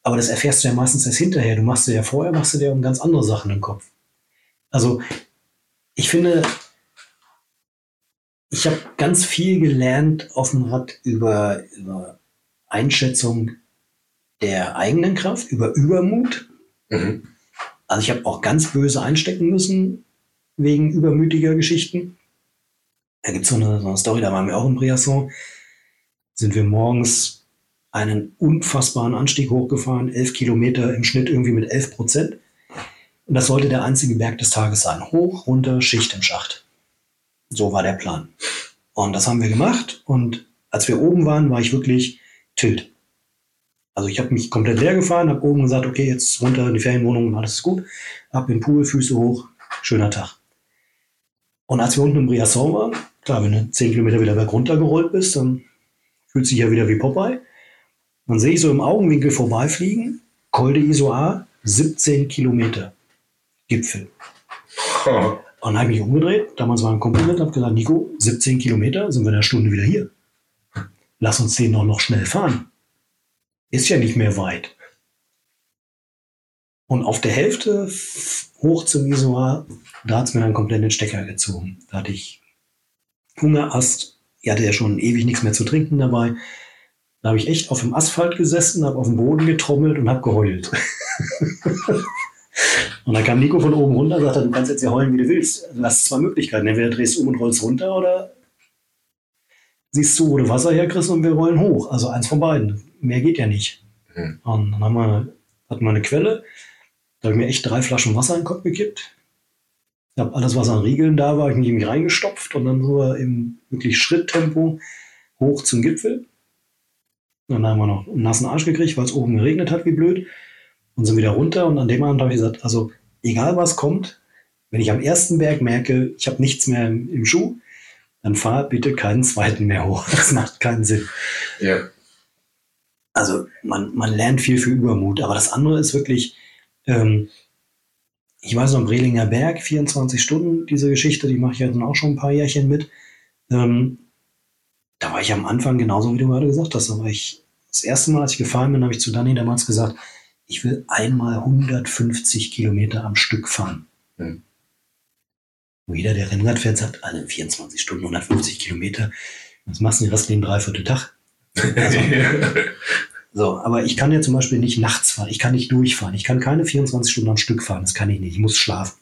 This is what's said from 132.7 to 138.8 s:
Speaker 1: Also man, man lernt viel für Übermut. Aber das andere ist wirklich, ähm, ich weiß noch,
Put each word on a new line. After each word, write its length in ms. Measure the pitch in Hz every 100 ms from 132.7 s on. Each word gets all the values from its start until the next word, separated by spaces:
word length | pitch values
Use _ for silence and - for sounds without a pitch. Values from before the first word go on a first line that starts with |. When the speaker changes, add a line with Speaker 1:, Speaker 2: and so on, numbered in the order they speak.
| _ _ _ _
Speaker 1:
Also 340 | - 101 95 - -
man, 320 | 107 98 101 120
man 180 | 110
lernt 280 | 107 135 131
viel 160 | - 123
für 140 | 123
Übermut. 500 | 127 117 101 98 101
Aber 140 | 98 101
das 180 | -
andere 260 | 127 151 156
ist 140 | 151
wirklich, 420 | 139 135 123 - - - _ _ _ -
ähm, 440 | 113 110 107 104 - _ _ _ _ _ _ _ _ _ _
ich 120 | -
weiß 200 | 117 135
noch, 120 | 135